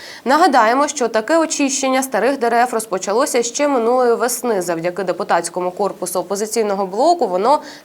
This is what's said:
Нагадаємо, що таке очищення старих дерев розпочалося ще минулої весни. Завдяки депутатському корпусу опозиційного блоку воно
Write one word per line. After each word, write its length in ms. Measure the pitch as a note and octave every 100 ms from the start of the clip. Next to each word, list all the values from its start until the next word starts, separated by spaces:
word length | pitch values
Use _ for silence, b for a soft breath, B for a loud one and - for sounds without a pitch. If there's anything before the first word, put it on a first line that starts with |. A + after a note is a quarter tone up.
| B B
Нагадаємо, 640 | A#3 D4 F4+ C4 A3 C4 D4
що 200 | - A#3
таке 300 | A3 A3 E4
очищення 640 | D#4 - C#4 C4+ C4+ C4
старих 360 | C4 G3+ A#3 C4+
дерев 300 | A#3 A#3 B3
розпочалося 720 | A3+ G#3+ F#3+ G3+ G#3+ C#4+ B3
ще 260 | A#3 - D4
минулої 460 | C4+ A3+ B3 B3
весни. 480 | A3+ A#3 B3 B3 G3
Завдяки 420 | F3 E3 F3 F3+
депутатському 680 | F3+ F3 G3+ F3 E3+ F3+ F3+
корпусу 500 | F3+ G3 F#3 F#3 F#3
опозиційного 640 | F3 G3 G#3+ A#3 G#3 G3 F#3+
блоку 400 | G3+ D4+ F4 A3
воно 340 | F3+ A3 D4 D4 B